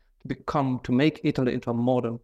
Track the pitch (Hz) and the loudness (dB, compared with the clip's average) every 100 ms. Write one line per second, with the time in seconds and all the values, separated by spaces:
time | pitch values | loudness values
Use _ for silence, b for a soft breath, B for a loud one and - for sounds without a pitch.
0 | _ _ - 143 - 151 135 127 - 123 | _ _ -10 -8 -4 -2 0 -2 0 4
1 | 156 151 151 139 127 123 120 117 120 123 | 4 2 -2 0 0 -2 -2 0 2 2
2 | 117 117 | 0 -6